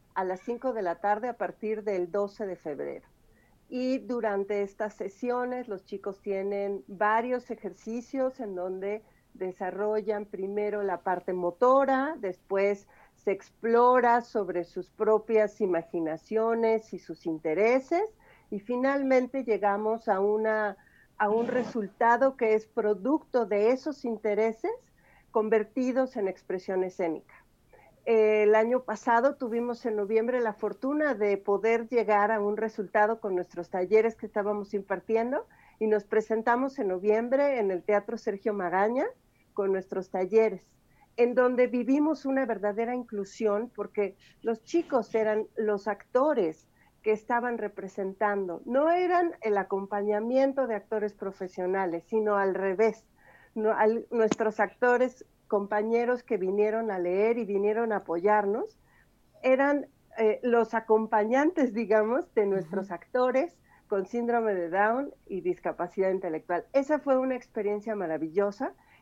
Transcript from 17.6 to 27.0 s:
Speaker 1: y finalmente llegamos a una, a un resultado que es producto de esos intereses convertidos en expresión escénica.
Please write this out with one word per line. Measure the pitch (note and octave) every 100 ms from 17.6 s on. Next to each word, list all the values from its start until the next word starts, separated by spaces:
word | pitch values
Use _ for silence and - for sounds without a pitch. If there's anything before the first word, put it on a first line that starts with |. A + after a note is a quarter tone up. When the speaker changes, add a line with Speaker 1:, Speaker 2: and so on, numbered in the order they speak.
| A3 B3+ C4 E4+ G#4+ - _ - -
Speaker 1:
y | G#3
finalmente | G3+ B3 C4+ C#4 C4+ C4 B3 C4+
llegamos | A#3+ G#3 G3+ G3+ G#3+ A3+ A3+
a | F#3+
una, | G3+ G#3+ A3 G#3+ G#3 G3 _ _ _ -
a | G#3
un | A3 A#3
resultado | B3 A#3+ A#3+ G3 - A#3 A#3+ C4+ C4
que | A3+
es | G#3+ G#3+
producto | - G#3 G#3 G3+ D4+ - B3 G#3+
de | G3+ G#3+
esos | C4 D#4+ C#4 A#3
intereses | G#3+ A3 G#3 A3+ A3 F4+ A#4+ _ _ _ _ _
convertidos | A#3 G#3+ A3 G#3+ - B3+ B3+ C4 B3
en | G3
expresión | F3+ - F#3 - F#3+
escénica. | F#3 -